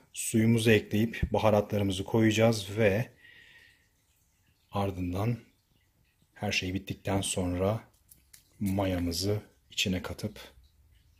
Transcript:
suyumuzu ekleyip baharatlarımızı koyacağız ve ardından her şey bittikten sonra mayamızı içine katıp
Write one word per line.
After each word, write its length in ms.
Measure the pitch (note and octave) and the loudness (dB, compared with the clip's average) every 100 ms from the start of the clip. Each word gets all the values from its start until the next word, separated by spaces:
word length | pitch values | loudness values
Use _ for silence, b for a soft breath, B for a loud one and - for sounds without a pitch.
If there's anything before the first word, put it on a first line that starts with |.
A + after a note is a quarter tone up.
| _ | _
suyumuzu 580 | - - A2+ A2+ A#2 A2+ | -10 -2 2 4 4 6
ekleyip 500 | G#2+ - G#2 A2+ - - | 4 4 0 0 -2 -2
baharatlarımızı 720 | G2+ G#2+ G#2 - G#2 G2 F#2 | 2 4 4 2 -2 -2 -2
koyacağız 640 | F#2+ A#2 A2 G#2+ A2+ A2 G2 G#2 | -2 2 2 4 4 2 -4 0
ve 320 | G#2 G2+ C3 b b b b b b b b _ _ _ _ _ _ _ _ | 2 2 -2 b b b b b b b b _ _ _ _ _ _ _ _
ardından 640 | G2+ G2 F#2 F2+ F#2 A2+ A2+ - _ _ _ _ _ _ _ _ | -4 -4 -4 -4 -2 -2 -4 -8 _ _ _ _ _ _ _ _
her 180 | - G#2 | -8 -4
şey 220 | - F#2 | -4 -4
bittikten 480 | F#2+ - - G2+ G2 | -4 -6 -8 -4 -2
sonra 640 | - G2 F2+ F2 F#2+ A2+ - _ _ - _ - _ - | -2 -2 -2 0 0 -2 -6 _ _ -20 _ -20 _ -6
mayamızı 800 | G2+ F#2+ F#2+ F2+ F2 E2 G2 G#2 - _ _ | -2 0 0 0 -2 -2 -2 -4 -6 _ _
içine 300 | - G2+ F#2 | -4 -2 -2
katıp 380 | - - A2 - - - - _ _ _ _ _ | -6 -8 -10 -10 -20 -20 -20 _ _ _ _ _